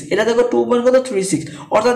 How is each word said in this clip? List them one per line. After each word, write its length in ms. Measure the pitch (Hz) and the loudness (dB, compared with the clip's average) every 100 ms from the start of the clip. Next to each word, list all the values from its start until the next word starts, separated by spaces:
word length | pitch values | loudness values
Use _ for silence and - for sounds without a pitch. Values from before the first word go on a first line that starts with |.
| - | -4
এটা 120 | 185 | -2
দেখো 180 | 220 233 240 | 0 2 2
two 60 | 240 233 | 0 0
point 160 | 240 240 | 2 4
কত? 100 | 262 254 | 2 2
থ্রি 120 | 196 190 | -4 -2
সিক্স। 160 | 147 - - - | -4 -4 -14 -4
অর্থাৎ 240 | 214 226 | 0 0